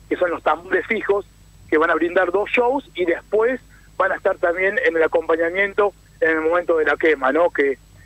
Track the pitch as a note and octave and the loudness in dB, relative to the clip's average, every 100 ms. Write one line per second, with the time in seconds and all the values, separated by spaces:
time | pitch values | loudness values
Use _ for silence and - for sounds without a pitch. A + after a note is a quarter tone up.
0 | - - F3 D3 D#3+ D#3 F3+ F#3 - A3 | -8 -2 -2 -2 -2 -2 -2 -4 -2 -4
1 | - G3+ - - - - - D#3+ E3 D#3+ | -2 -2 -4 -18 -20 -20 -2 0 2 0
2 | E3+ F3+ F3+ F#3 G#3 - A#3+ C#4 - - | 0 0 0 0 -2 0 0 -2 -6 -4
3 | E3+ D#3+ - G#3 A#3 B3+ - - - - | -4 -4 -2 0 0 -2 -10 -20 -10 -4
4 | F#3+ - G3+ F#3+ F3 E3+ F#3+ G#3 D#3 E3 | -2 -2 -4 -2 -2 0 -2 0 0 2
5 | D#3 F3 D#3+ E3 E3+ F#3 G3+ G3 G3+ - | 2 0 0 0 0 0 -2 0 0 -2
6 | - - D#3+ D#3+ D#3 F3 F3 E3 D3 D3 | -16 -2 0 2 0 0 0 0 0 2
7 | E3+ C#3+ C3 D3+ F3 - C#3 C3 - - | 2 2 0 2 0 0 -2 -4 -10 -20